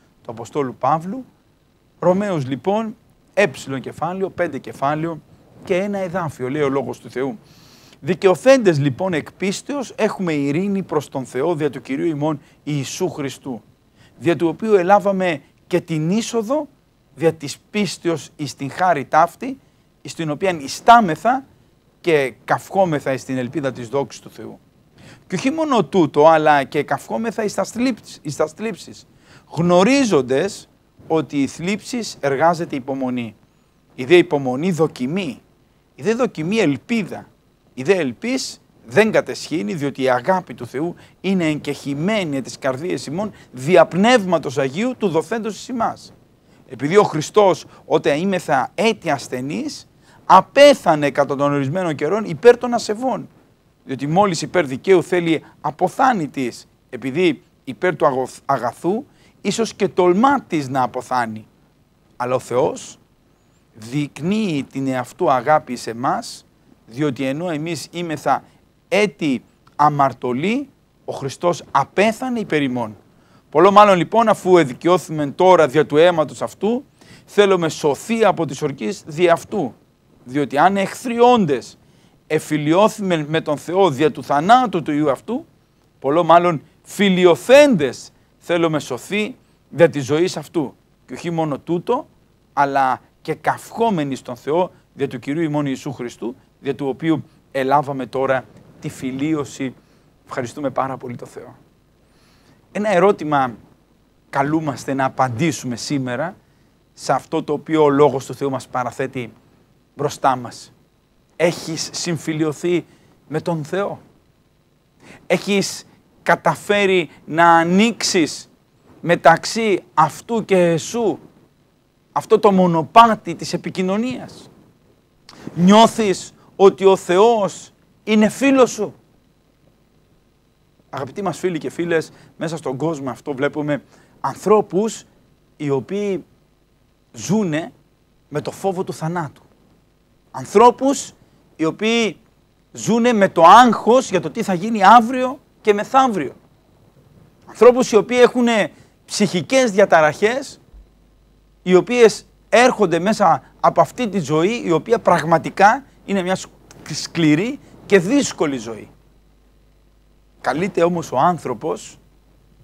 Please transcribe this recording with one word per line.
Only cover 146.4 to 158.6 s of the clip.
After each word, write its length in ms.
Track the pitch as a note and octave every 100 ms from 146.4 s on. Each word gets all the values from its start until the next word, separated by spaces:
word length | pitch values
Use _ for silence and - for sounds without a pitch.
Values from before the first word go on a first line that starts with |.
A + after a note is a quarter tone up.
| _ _ _ _ _ _ _ _ _ _ -
Ανθρώπους 460 | - A#3 B3 A#3
οι 40 | G#3+
οποίοι 220 | G3+ B3
έχουνε 520 | A#3+ B3+ A#3+ A3+ F3+ - _ _
ψυχικές 640 | - - G3+ F3+ C#3 C4 B3
διαταραχές, 920 | F#3+ F#3+ E3+ D3+ - G#3 B3+ C4+ - _ - - _ _ _ _ _ _ _
οι 120 | F3+
οποίες 520 | F3+ F3 B3 A3 - - _ -
έρχονται 500 | A3 B3 - F#3+ E3
μέσα 440 | F#3+ G#3+ F#3 C#3 - -
από 200 | E3+ F3
αυτή 280 | D#3 - A#3+
τη 100 | F#3+
ζωή, 440 | C#3 D#3 F3+ A#3+
η 60 | F3+
οποία 280 | D#3+ A3 A3+
πραγματικά 880 | - F3 D#3 E3 D3+ - G3 C4 - _
είναι 180 | - G3
μια 120 | F3+
σκ-, 140 | F#3+ - _ _ - -
σκληρή 640 | D#3 - E3+ D#3 D3+ A3+ C#4+ - - -
και 120 | G3
δύσκολη 580 | E3+ C#4+ A#3 - D#3+
ζωή. 320 | C3